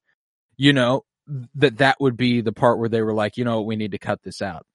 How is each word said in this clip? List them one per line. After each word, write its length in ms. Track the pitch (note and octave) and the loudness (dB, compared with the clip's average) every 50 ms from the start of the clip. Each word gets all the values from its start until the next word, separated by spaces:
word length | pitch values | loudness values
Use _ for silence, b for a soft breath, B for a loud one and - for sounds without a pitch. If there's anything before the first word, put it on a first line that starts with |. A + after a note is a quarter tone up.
| _ _ _ _ _ _ _ _ _ _ _ | _ _ _ _ _ _ _ _ _ _ _
You 160 | - C3+ C#3+ C#3+ | 0 2 4 4
know, 320 | C3 B2 A#2+ C3 C#3 - _ _ _ _ - D3 C3 A#2+ - - | 4 4 2 0 0 -4 _ _ _ _ -12 -12 -12 -12 -10 -4
that 200 | C#3 D3 C3+ A2+ G#2 | 0 0 2 2 4
that 200 | C#3 C3+ - - | 2 2 2 2
would 160 | C#3 C3 A#2+ | 0 0 0
be 240 | A2 B2 B2 A#2+ A#2+ | 0 0 0 0 0
the 120 | G#2+ A2 G#2 | 0 -2 -2
part 240 | - B2 A#2+ A#2 G#2+ | 2 2 2 2 2
where 100 | A2+ A2+ | 0 -2
they 140 | A2+ A2+ A2 | 0 0 0
were 100 | A2 G#2+ | 0 0
like, 240 | A2 G#2 G#2 - | 0 -2 -2 -2
"You 80 | A#2+ B2 | -4 -4
know 120 | A#2+ A#2 A2 | -2 -2 -2
what, 80 | G#2 | -2
we 100 | A2 A2 | -2 -4
need 140 | G#2+ G#2+ G2+ F#2 | -4 -4 -6 -8
to 60 | - | -8
cut 240 | - - G#2 - - | -4 -4 -6 -6 -6
this 180 | F#2 - - | -12 -10 -8
out." 240 | G#2 F#2+ E2+ - - _ _ | -8 -8 -8 -10 -16 _ _